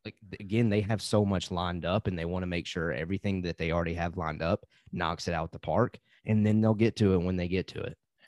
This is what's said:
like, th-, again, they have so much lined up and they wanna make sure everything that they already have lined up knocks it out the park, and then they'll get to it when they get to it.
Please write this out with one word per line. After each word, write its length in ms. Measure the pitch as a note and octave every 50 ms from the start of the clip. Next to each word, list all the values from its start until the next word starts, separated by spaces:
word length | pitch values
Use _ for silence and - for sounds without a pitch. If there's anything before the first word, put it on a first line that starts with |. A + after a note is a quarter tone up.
| -
like, 80 | A2 - _ A2 F#2
th-, 100 | F#2 -
again, 300 | G#2 F#2 G#2 A#2 A#2+ A2
they 120 | G2+ G#2
have 200 | G2+ G2 A2+ F#2+
so 240 | - - - G#2 G#2
much 240 | G2 G2 F2+ - -
lined 340 | F#2 F2 F2+ F2+ F2+ E2+ D#2+
up 220 | E2+ F#2 A2 -
and 140 | G2+ F2+ E2+
they 60 | E2
wanna 200 | E2+ F2+ F#2 F#2
make 220 | F2+ F2 F2 - -
sure 240 | - F2 D#2+ E2 C2+
everything 480 | B1+ D#2+ E2+ G2 F#2+ - G#2 G2 F#2
that 160 | F2 F2 D#2+ -
they 140 | E2+ E2
already 240 | D#2+ E2+ E2+ E2 E2+
have 200 | F2 E2+ E2+ E2
lined 280 | F2+ E2 D#2 D2+ D2+ D#2+
up 240 | E2 G#2+ - - - _ _ _ -
knocks 360 | - F2+ F2 D#2+ E2+ - - F2+
it 60 | E2+
out 180 | D#2+ E2 E2
the 60 | - -
park, 400 | - E2 D#2 G2 B2 - - - _ _ _ _ - -
and 180 | A2 G#2+ G#2
then 160 | G#2+ G#2+ A2
they'll 140 | A2 A2 A2
get 200 | G2+ A#2 A2 - -
to 160 | G#2+ G2 F#2+
it 80 | F2+ E2+
when 140 | F#2 F#2 F2+
they 100 | F2 F2
get 180 | F2+ F#2 E2+ -
to 120 | - -
it. 160 | - - - - _ _ _ _ _